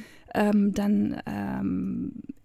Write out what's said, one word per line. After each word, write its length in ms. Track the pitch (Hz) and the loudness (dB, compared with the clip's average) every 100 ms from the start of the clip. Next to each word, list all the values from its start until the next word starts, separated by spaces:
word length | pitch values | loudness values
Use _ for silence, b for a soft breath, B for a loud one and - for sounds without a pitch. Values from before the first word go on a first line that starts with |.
| 214 B B | -12 B B
ähm, 400 | - 208 208 202 | 0 4 4 4
dann, 480 | 196 202 208 208 - - | 2 2 2 2 -2 -6
ähm, 880 | 208 202 196 196 185 190 190 - - - - | -6 -4 -2 -2 -2 -2 -4 -6 -10 -14 -10